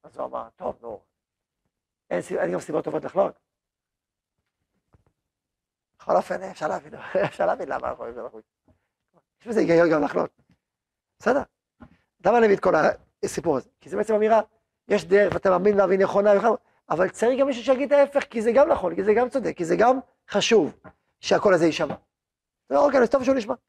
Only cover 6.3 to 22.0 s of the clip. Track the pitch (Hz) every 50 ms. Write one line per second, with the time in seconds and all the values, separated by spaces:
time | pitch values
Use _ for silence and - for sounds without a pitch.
6.3 | 185 180 190 190 180 - 156 156 190 170 143 156 - - - - - 190 202 -
7.3 | - - 170 175 - - 175 139 135 131 127 123 127 123 120 117 120 120 113 120
8.3 | - 110 _ _ _ _ _ _ _ _ _ _ _ _ _ _ _ _ _ _
9.3 | _ _ _ 226 226 214 160 160 170 165 170 165 160 151 143 - - 175 - -
10.3 | _ _ _ _ _ _ _ _ _ _ _ _ _ _ _ _ _ _ - 208
11.3 | 254 285 - _ _ _ _ _ _ _ - _ _ _ _ _ _ _ - 185
12.3 | 226 240 226 214 196 190 - 185 170 156 151 - - - _ _ _ _ - -
13.3 | - - 139 170 147 127 - _ _ _ _ 139 170 202 208 - 220 208 214 214
14.3 | 226 220 208 _ _ _ _ _ _ _ _ - 196 208 160 165 190 202 208 180
15.3 | 156 175 - 196 185 175 185 208 208 196 196 175 196 190 196 180 - 202 202 208
16.3 | 202 196 196 233 208 - _ _ _ _ _ - 151 156 185 202 - - 220 233
17.3 | 262 247 277 277 262 240 220 254 262 240 285 247 294 285 277 277 - 277 - -
18.3 | - 233 208 240 226 269 294 330 302 208 190 175 165 190 190 214 208 226 247 247
19.3 | - 269 202 165 151 - 175 160 175 170 208 247 262 269 - _ _ _ _ -
20.3 | - 208 185 - 233 214 160 120 - _ _ - _ _ _ _ _ _ - -
21.3 | 196 170 - 208 185 160 170 165 147 - 160 139 - -